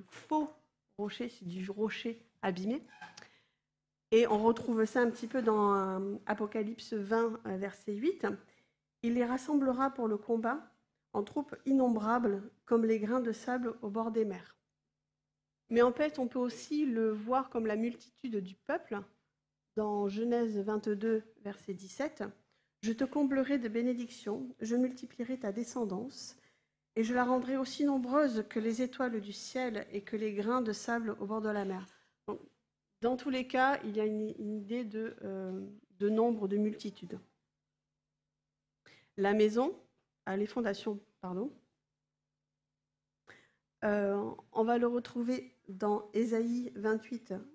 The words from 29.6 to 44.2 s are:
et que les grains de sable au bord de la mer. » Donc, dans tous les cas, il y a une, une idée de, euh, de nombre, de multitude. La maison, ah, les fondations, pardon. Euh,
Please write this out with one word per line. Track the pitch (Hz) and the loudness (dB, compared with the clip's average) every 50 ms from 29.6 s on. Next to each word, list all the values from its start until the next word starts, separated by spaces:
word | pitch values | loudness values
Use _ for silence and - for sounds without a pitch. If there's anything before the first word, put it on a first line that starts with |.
| 254 247 220 202 - - - | -2 -2 -2 -4 -6 -6 -8
et | 208 | -8
que | 202 - 226 | -6 -4 -4
les | 214 220 214 202 | -4 -2 -2 -2
grains | 202 202 226 247 254 247 | -2 0 2 2 2 2
de | 220 208 | 0 -2
sable | - - - 233 233 226 220 - - | -4 -4 -2 -2 -2 -2 -2 -4 -4
au | 208 | -4
bord | 196 220 220 214 | -4 -4 -2 -2
de | 214 | 0
la | 208 202 196 | 0 0 0
mer. » | 190 190 185 190 - - _ _ _ _ _ _ | -2 -2 -4 -6 -12 -18 _ _ _ _ _ _
Donc, | - 208 - - - _ _ _ _ _ _ _ _ _ _ - | -8 -8 -8 -10 -16 _ _ _ _ _ _ _ _ _ _ 0
dans | 240 262 | 0 0
tous | 247 - 294 | 0 -2 -2
les | 254 254 254 | -2 -2 -2
cas, | 254 - 254 262 269 285 - - | 0 2 4 4 4 2 0 -2
il | 220 202 | -4 -2
y | 214 | 0
a | 214 | 0
une, | 214 214 214 214 214 - - | 0 0 -2 -4 -4 -6 -6
une | 214 208 214 | -6 -6 -6
idée | 214 202 196 233 247 247 | -6 -6 -6 -4 -4 -4
de, | 208 208 220 220 - - - - | -6 -6 -6 -6 -6 -8 -10 -10
euh, | 196 190 190 190 185 185 190 196 202 202 208 _ _ _ _ | -8 -8 -6 -6 -6 -6 -8 -10 -12 -14 -18 _ _ _ _
de | 202 208 | 0 2
nombre, | 214 220 226 240 233 220 208 190 | 4 6 6 4 4 2 0 0
de | 202 | 2
multitude. | 208 208 214 214 - - 208 196 - 185 175 - 185 - _ _ _ _ _ _ _ _ _ _ _ _ _ _ _ _ _ _ _ _ _ _ _ _ _ _ _ _ _ _ _ _ - - - _ _ _ | 2 2 2 0 -4 -8 -10 -10 -10 -12 -12 -12 -14 -14 _ _ _ _ _ _ _ _ _ _ _ _ _ _ _ _ _ _ _ _ _ _ _ _ _ _ _ _ _ _ _ _ -20 -20 -20 _ _ _
La | - 196 202 208 | 0 2 4 6
maison, | 214 214 214 214 233 262 330 403 - - _ _ _ _ _ _ _ _ | 6 6 6 6 4 2 2 0 -4 -12 _ _ _ _ _ _ _ _
ah, | 202 190 | -4 -2
les | 196 208 | 0 -2
fondations, | 208 - 247 233 208 202 - - 220 208 202 - _ _ _ | -2 -2 -2 0 0 -2 -2 -4 -4 -6 -6 -8 _ _ _
pardon. | - 180 180 185 226 294 - - _ _ _ _ _ _ _ _ _ _ _ _ _ _ _ _ _ _ _ _ _ _ _ _ _ _ _ _ _ _ _ _ _ - - - _ _ _ _ _ _ _ _ - | -10 -8 -6 -6 -6 -6 -8 -12 _ _ _ _ _ _ _ _ _ _ _ _ _ _ _ _ _ _ _ _ _ _ _ _ _ _ _ _ _ _ _ _ _ -20 -20 -20 _ _ _ _ _ _ _ _ 0
Euh, | 214 208 208 202 196 196 202 | 0 2 2 2 2 2 0